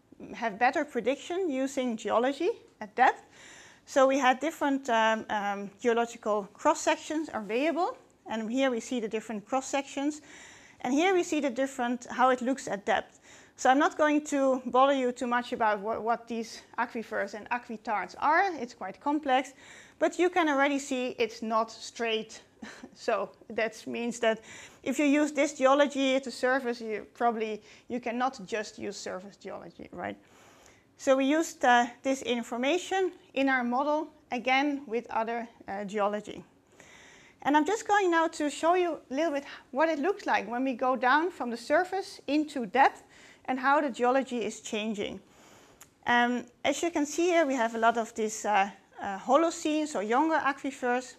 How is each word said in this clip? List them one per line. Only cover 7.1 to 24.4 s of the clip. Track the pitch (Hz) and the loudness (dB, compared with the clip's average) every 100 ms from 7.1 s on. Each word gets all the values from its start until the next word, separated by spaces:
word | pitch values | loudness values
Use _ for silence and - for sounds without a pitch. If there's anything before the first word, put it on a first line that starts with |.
| 311 302 | -4 -4
available, | 220 196 226 311 311 392 508 - _ 370 | -6 -4 0 0 0 -2 -4 -16 _ -8
and | 220 220 | -6 -4
here | 254 269 | 0 0
we | 233 | 0
see | - 247 | -4 -4
the | 208 | -4
different | 220 - 220 - | -6 -6 -10 -4
cross-sections, | 262 262 277 277 - 285 302 - - - - - - | -4 -2 -4 -4 -4 -4 -4 -10 -20 -20 -20 -20 -10
and | 247 | -2
here | 277 370 | 2 4
we | 370 | 2
see | 339 302 | 2 0
the | 277 | -2
different, | 240 269 262 240 247 - | -2 -4 -2 -4 -4 -6
how | 220 254 | 2 4
it | 254 | 4
looks | 240 262 - | 0 -2 -4
at | 196 226 | -4 0
depth. | 196 - - - - - - | 0 -2 -12 -20 -20 -20 0
So | 254 | 4
I'm | 262 | 4
not | 339 - | 4 2
going | 302 294 302 | 2 2 0
to | 285 269 262 240 | 2 2 2 2
bother | 247 269 | 4 6
you | 277 247 | 4 0
too | 247 247 | -2 -2
much | 240 247 | -2 -2
about | 247 220 214 | 0 0 0
wha-, | 202 226 | -2 -4
what | 214 233 233 | -2 -4 -4
these | 233 220 - - - | -8 -8 -12 -12 -6
aquifers | 240 233 214 214 196 | -6 -6 -6 -4 -6
and | 214 - | -6 -6
aquitards | 240 240 220 - 208 180 - | -6 -6 -10 -4 -4 -4 -2
are. | 262 330 392 | 2 4 2
It's | 302 233 | -2 -8
quite | - 190 - | -10 -12 -6
complex, | 285 294 294 254 269 - - - - - | -2 -2 2 2 0 -8 -20 -20 -16 -2
but | 330 339 | 0 2
you | 359 | 0
can | 359 311 | 2 2
already | 277 277 277 | 4 2 0
see | 277 254 247 - | -2 -4 -4 -2
it's | 226 - | -4 -4
not | 220 220 220 | -2 0 -2
straight. | - - - 233 220 - - - - | -6 -14 -6 -4 -4 -6 -14 -20 -20
<laughs> | - - - | -18 -18 -20
So | - - 208 202 - - | -10 -2 -2 -2 -10 -10
that | 220 220 220 - | -4 -4 -4 -10
means | 233 240 233 | -6 -6 -2
that | 226 220 | 0 0